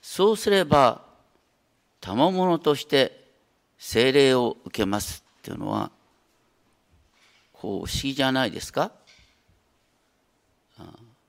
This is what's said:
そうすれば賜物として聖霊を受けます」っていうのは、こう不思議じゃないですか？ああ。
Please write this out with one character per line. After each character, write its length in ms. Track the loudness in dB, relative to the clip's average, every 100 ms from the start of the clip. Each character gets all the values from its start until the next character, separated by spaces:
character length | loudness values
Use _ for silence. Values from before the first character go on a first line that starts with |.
そ 320 | -16 0 2
う 40 | 2
す 120 | 0
れ 160 | 0 4
ば 380 | 4 4 2 -12 _ _ _ _ _ _ _ _ _
賜 320 | -8 0 0
物 280 | 2 0 0
と 160 | 0 -2
し 100 | 0
て 400 | 0 0 -4 _ _ _ _ _ _
聖 320 | -4 2 4
霊 240 | 4 4 4
を 220 | 0 -4 -14
受 180 | -6
け 20 | -4
ま 160 | -2
す」 220 | -6 -12 _ _
っ 20 |
て 100 | -16
い 20 | -10
う 20 |
の 120 | -6
は、 220 | -6 -6 _ _ _ _ _ _ _ _ _ _ _ _ _ _ _ _
こ 280 | _ -10 -8
う 40 | -6
不 40 |
思 100 | -6
議 100 | -6
じ 100 | -2
ゃ 80 | -2
な 140 | 0 -2
い 60 |
で 100 | -6
す 100 | -8
か？ 200 | -6 -6 _ _ _ _ _ _ _ _ _ _ _ _ _ _ _ _ _ _ _
あ 60 |
あ。 160 | -20 -20 -20 _